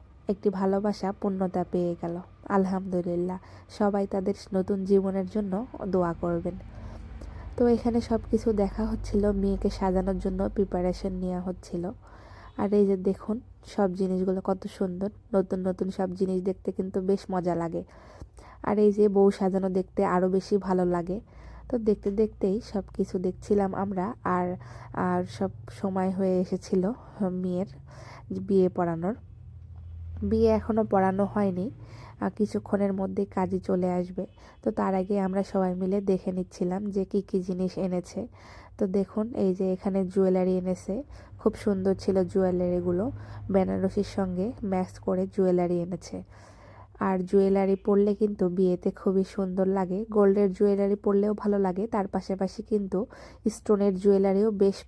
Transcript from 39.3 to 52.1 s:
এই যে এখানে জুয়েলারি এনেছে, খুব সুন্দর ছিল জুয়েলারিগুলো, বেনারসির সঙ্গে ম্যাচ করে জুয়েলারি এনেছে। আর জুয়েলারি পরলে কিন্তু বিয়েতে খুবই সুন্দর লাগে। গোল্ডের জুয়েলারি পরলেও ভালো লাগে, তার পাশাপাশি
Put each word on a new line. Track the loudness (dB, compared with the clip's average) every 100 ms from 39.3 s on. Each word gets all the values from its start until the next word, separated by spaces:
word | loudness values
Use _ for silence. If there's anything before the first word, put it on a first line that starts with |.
| 0
এই | 0
যে | 2 0
এখানে | 0 0 0 0
জুয়েলারি | 2 4 4 2 2
এনেছে, | 0 -4 -4 -6 -8 -16 -20 -4
খুব | -2 0
সুন্দর | -2 0 0 0
ছিল | 0 0
জুয়েলারিগুলো, | 2 2 2 0 0 0 0 0 -2 -6 -12 -12 0
বেনারসির | 2 2 0 0 0
সঙ্গে | -2 -2 -2 -2 -4 -4
ম্যাচ | -2 -2 -2 -6
করে | -2 -2 -2
জুয়েলারি | 2 2 4 2 0
এনেছে। | -2 -6 -10 -12 -12 -18 -20 -20 -20 -20 -20 -4
আর | 0 0
জুয়েলারি | 2 4 6 4 2 2
পরলে | 4 4 4 2
কিন্তু | 0 2 0
বিয়েতে | 2 2 2 -2
খুবই | -2 0 2
সুন্দর | 0 -2 -4 0 0
লাগে। | 2 0 -2 0
গোল্ডের | 4 6 6 2
জুয়েলারি | 4 2 4 2 2
পরলেও | 2 2 2
ভালো | 0 0 2
লাগে, | 2 0 -2
তার | -2
পাশাপাশি | -2